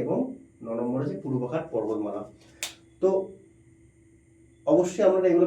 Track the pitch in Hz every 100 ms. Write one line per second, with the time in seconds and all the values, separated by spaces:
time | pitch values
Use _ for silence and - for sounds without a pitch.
0 | 151 214 262 - - - 113 117 120 131
1 | 147 - 131 123 123 127 - 117 107 107
2 | 101 101 - - - - - - _ _
3 | 190 190 196 - - _ _ _ _ _
4 | _ _ _ _ _ _ 143 170 180 -
5 | 185 185 185 170